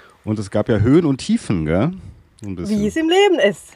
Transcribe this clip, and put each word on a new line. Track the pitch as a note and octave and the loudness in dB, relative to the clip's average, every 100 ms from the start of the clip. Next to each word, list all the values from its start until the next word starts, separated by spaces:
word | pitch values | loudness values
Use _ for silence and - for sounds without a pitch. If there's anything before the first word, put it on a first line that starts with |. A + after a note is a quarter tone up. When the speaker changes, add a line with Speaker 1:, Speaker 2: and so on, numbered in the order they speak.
| - _ | -20 _
Speaker 1:
Und | - G#2+ | -6 -6
es | G2 | -4
gab | G#2 G#2 | -2 0
ja | A2 | 2
Höhen | A#2 D#3 D#3+ | 4 4 4
und | C3 | -2
Tiefen, | - A3+ - F2+ D2+ | -2 -2 -2 -2 0
gell? | F2 D3 F#3 - - _ - | 0 0 -4 -16 -20 _ -18
So | G2+ | -14
ein | F#2+ | -10
bisschen. | G3+ G#3 | -4 -2
Speaker 2:
Wie | G#3 | -2
es | D#4+ | -2
im | D#4+ | 0
Leben | F#4 G4+ E4+ | 4 4 4
ist. | C#4+ - - | 2 0 -14